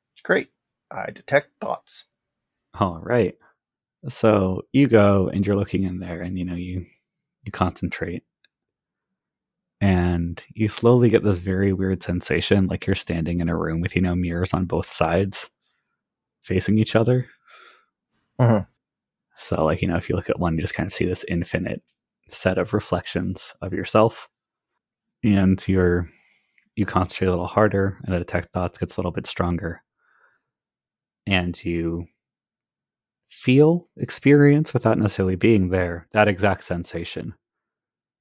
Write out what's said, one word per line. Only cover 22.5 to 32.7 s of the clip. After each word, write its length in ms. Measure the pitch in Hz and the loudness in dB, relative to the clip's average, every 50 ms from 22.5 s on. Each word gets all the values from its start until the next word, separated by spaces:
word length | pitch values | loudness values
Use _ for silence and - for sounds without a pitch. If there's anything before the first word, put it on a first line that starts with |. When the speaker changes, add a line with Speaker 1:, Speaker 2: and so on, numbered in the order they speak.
| 92 92 | 0 0
Speaker 2:
of 160 | 90 - - | -2 -2 -2
reflections 800 | 104 - - - 87 - - - 90 85 92 95 - - - - _ | -4 -2 -2 -4 -4 -4 -6 -6 -4 -4 -4 -6 -8 -12 -14 -14 _
of 100 | - 92 95 | -10 -8 -6
yourself, 540 | 98 101 - - 113 107 113 - - - - _ _ _ _ _ _ _ _ _ _ _ _ _ _ _ _ _ _ - | -6 -6 0 2 4 4 2 0 -4 -14 -20 _ _ _ _ _ _ _ _ _ _ _ _ _ _ _ _ _ _ 0
and 420 | 113 101 98 95 95 95 95 - - | 2 2 4 4 2 2 2 0 0
you're, 420 | 95 92 90 87 87 87 87 85 - _ _ _ _ _ _ _ _ _ _ _ _ | 2 2 2 2 2 0 -2 -6 -10 _ _ _ _ _ _ _ _ _ _ _ _
you 100 | - 101 | -6 -6
concentrate 420 | - - 101 92 - - - - 95 | -2 -2 -2 -2 -2 -2 -2 -2 0
a 40 | |
little 160 | 90 87 87 87 | 0 -2 -4 -2
harder, 500 | - - 107 107 101 98 98 98 95 - - | 2 2 2 4 2 0 0 -2 -2 -6 -6
and 100 | 101 92 | -4 -4
the 60 | 87 | -4
detect 320 | 87 - - 87 85 - - | -4 -4 -6 -6 -6 -6 -6
thoughts 240 | 90 90 87 - - | -6 -6 -4 -4 -6
gets 200 | 90 - - - | -8 -8 -6 -6
a 20 | |
little 120 | 92 90 - | -6 -6 -6
bit 120 | - - - | -6 -8 -8
stronger, 540 | - - 95 87 87 85 - 82 82 - _ _ _ _ _ _ _ _ _ _ _ _ _ _ _ _ _ _ _ _ _ _ _ _ _ _ _ _ _ | -4 -2 -2 -2 -2 -4 -6 -8 -10 -12 _ _ _ _ _ _ _ _ _ _ _ _ _ _ _ _ _ _ _ _ _ _ _ _ _ _ _ _ _
and 380 | - 101 90 87 90 87 - - | 0 0 0 0 -2 -6 -6 -6
you 420 | 85 85 85 82 85 85 85 85 - _ _ _ _ _ _ _ _ _ _ _ _ | -4 -4 -2 -2 -4 -4 -6 -8 -12 _ _ _ _ _ _ _ _ _ _ _ _